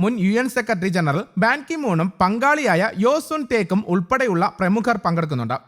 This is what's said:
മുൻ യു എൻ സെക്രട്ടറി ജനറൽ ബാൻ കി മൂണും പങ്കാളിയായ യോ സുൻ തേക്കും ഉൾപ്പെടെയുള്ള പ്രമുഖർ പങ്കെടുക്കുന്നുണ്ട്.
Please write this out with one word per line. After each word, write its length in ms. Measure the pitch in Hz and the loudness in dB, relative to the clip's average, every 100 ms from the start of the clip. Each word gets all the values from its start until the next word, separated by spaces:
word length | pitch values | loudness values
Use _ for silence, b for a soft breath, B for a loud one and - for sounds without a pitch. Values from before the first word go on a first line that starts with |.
മുൻ 100 | 196 240 190 | -2 0 0
യു 60 | 220 | 2
എൻ 80 | 254 247 | 0 -2
സെക്രട്ടറി 340 | 226 208 185 175 | -2 -2 -2 0
ജനറൽ 260 | 156 147 254 - | 0 0 -2 0
ബാൻ 200 | 220 277 277 | 0 0 -4
കി 80 | 330 | -4
മൂണും 280 | 269 165 180 - | 0 0 0 0
പങ്കാളിയായ 680 | 190 226 277 302 254 170 208 - 226 | 0 2 2 2 2 2 0 0 0
യോ 80 | 302 - | 0 -2
സുൻ 160 | 311 262 | -6 -2
തേക്കും 300 | 233 185 190 214 | -2 0 0 0
ഉൾപ്പെടെയുള്ള 580 | 180 175 262 254 170 202 - | -2 0 0 2 0 0 0
പ്രമുഖർ 380 | 185 214 226 220 180 | 0 2 0 0 0
പങ്കെടുക്കുന്നുണ്ട്. 500 | 170 160 135 113 127 | -2 -2 -2 -2 -6